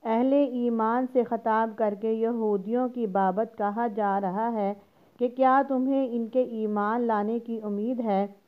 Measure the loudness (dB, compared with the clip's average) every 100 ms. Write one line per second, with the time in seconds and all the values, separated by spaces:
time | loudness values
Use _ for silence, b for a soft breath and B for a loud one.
0 | 0 2 4 4 2 0 0 0 0 0
1 | 0 0 0 -2 0 0 0 0 -2 -2
2 | -2 0 0 0 0 0 0 -2 -2 -2
3 | -2 2 2 0 -4 -2 -4 -2 -4 -2
4 | 0 0 -2 -2 -2 0 -2 -4 b b
5 | b _ -4 2 4 4 2 0 2 0
6 | 0 -2 -2 0 0 0 -2 0 0 0
7 | 0 0 0 -2 -4 -8 -4 -4 -2 -2
8 | 0 2 0 -6